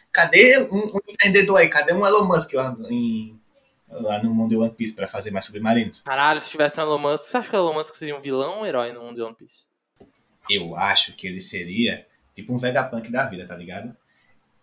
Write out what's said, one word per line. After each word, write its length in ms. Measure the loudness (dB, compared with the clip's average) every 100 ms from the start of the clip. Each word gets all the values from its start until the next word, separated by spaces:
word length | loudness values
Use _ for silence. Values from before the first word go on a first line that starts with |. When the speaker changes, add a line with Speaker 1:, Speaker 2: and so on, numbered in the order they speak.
| _
Speaker 1:
cadê 480 | 2 6 8 10 8 4
um, 80 | -2
um 220 | -2 -6 -8
empreendedor 500 | 0 4 4 6 6
aí? 100 | 4
Cadê 240 | 2 2
um 140 | 2 4
Elon 180 | 4
Musk 280 | 4 2 2
lá 240 | -2 -4 -6 -6
em, 500 | -2 -2 -2 -6 -16 _ _ _ _ _
lá 340 | -8 -4 -2
no 120 | 0
mundo 160 | 0 2
de 60 | 2
One 160 | 0
Piece 220 | -2 -6
pra 140 | -4 -8
fazer 220 | -6 -6
mais 140 | -4
submarinos? 560 | -4 -4 0 2 0 -8
Speaker 2:
Caralho, 380 | -6 0 2 2
se 100 | -4
tivesse 280 | -2 0 0
um 60 |
Elon 140 | -2 0
Musk, 280 | 0 -2 -2
você 100 | -6
acha 140 | -2
que 60 | 0
o 20 |
Elon 160 | 0
Musk 200 | -2 -6
seria 220 | -10 -10 -10
um 40 |
vilão 360 | -4 -4 -4 -6
ou 60 |
um 40 | -4
herói 260 | -4 -4
no 80 | -10
mundo 160 | -16 -10
de 60 |
One 120 | -12
Piece? 320 | -12 -20 -20 _ _ _ _ -20 _ _ _ -2
Speaker 1:
Eu 280 | -2 -2 -4
acho 380 | 0 0 0 -8
que 100 | -12
ele 140 | -4
seria 680 | -4 -4 -6 -2 -2 -2 -12 _ _
tipo 200 | -20 -8
um 40 | -4
Vegapunk 540 | -2 -2 -4 -8 -6
da 140 | -4
vida, 220 | -4 -8 -14
tá 100 | -16
ligado? 400 | -14 -14 -14 -18 _ _ _ _ _ _